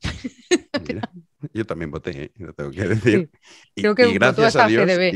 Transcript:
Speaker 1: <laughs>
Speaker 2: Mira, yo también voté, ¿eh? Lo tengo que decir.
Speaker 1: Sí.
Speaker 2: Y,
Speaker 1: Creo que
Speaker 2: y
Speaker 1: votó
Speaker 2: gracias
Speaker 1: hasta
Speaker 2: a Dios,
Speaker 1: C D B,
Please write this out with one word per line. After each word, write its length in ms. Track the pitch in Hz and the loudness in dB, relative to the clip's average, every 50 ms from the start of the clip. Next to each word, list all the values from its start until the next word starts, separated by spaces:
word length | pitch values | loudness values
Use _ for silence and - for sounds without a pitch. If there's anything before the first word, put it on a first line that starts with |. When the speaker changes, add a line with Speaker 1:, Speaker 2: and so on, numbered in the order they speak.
| - | -8
Speaker 1:
<laughs> 840 | - - - - 247 - _ _ - 359 - - _ - 269 - - | -8 -8 -8 -12 -14 -16 _ _ -2 -2 -2 -2 _ -8 -8 -6 -6
Speaker 2:
Mira, 220 | - 110 113 - _ 175 - _ _ _ 147 147 - | -8 -8 -8 -12 _ -18 -20 _ _ _ -16 -12 -6
yo 120 | 110 110 | -6 -6
también 240 | - 82 82 82 76 | -6 -6 -8 -8 -8
voté, 340 | 71 80 - 90 73 69 76 | -8 -10 -10 -10 -10 -10 -12
¿eh? 80 | - _ | -14 _
Lo 160 | - 90 80 78 | -16 -18 -16 -14
tengo 180 | - 73 71 | -12 -12 -12
que 180 | 69 87 104 87 | -6 -6 -2 -2
decir. 420 | 110 110 - 123 104 190 165 - _ | -2 0 2 2 2 2 0 -2 _
Speaker 1:
Sí. 80 | _ _ - - - _ _ - | _ _ -20 -20 -20 _ _ -10
Speaker 2:
Y, 40 | 202 196 | -2 0
Speaker 1:
Creo 120 | 208 208 | 0 2
que 80 | - 247 | 4 2
Speaker 2:
y 40 | |
Speaker 1:
votó 120 | 240 190 196 | 2 4 4
Speaker 2:
gracias 280 | - 127 - 220 220 - | 2 2 4 4 2 2
Speaker 1:
hasta 160 | - 139 - | 4 4 4
Speaker 2:
a 40 | 214 | 4
Dios, 160 | 113 - - | 4 2 2
Speaker 1:
C 20 | |
D 120 | 180 185 175 | 2 2 2
B, 120 | 185 180 180 | 2 0 0